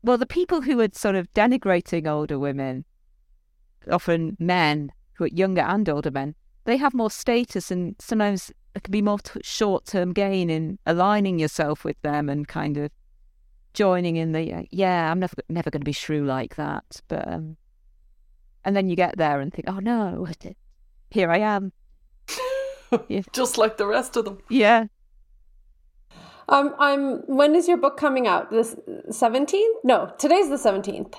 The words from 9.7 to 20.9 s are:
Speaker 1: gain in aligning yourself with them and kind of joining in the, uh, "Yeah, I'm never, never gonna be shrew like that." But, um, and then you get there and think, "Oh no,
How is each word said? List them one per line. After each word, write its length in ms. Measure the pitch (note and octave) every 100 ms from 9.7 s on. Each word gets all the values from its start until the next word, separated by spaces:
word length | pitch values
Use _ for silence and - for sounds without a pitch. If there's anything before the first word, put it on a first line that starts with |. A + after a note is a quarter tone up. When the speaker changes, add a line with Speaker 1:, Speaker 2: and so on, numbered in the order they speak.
| F#3+ - G3 F3+
Speaker 1:
gain 360 | F3+ G3 F#3+ F3
in 280 | D#3+ D#3+ G3 -
aligning 520 | E3+ F#3+ G#3 G3 F3
yourself 460 | D#3 - D3+ D3+
with 160 | D#3 C#3+
them 260 | D3+ D3 D3
and 200 | D3 D3
kind 280 | D#3 D3+ D3
of 120 | D3 _ _ _ - _ _ _ _
joining 420 | - G3+ F3+ F3 E3
in 160 | E3
the, 200 | D#3+ E3
uh, 100 | - -
"Yeah, 400 | F3 F#3+ F3 D#3+
I'm 80 | F3
never, 140 | F3+ - -
never 220 | E3 D#3+
gonna 140 | -
be 80 | C#3+
shrew 320 | C#3+ - D3+
like 320 | C#3+ C3 A#2 -
that." 440 | D3 D3 - - -
But, 180 | D#3 -
um, 280 | E3+ D#3 D#3+ _ _ _ _ _ _ _ _ _ _
and 100 | G3
then 140 | G3 F#3+
you 80 | F3
get 220 | F3 -
there 220 | D#3+ C#3+
and 120 | C#3
think, 160 | - -
"Oh 100 | F#3+
no, 460 | G3+ A#3+ G3+ F3 F3 E3 F3 F#3 _ _ _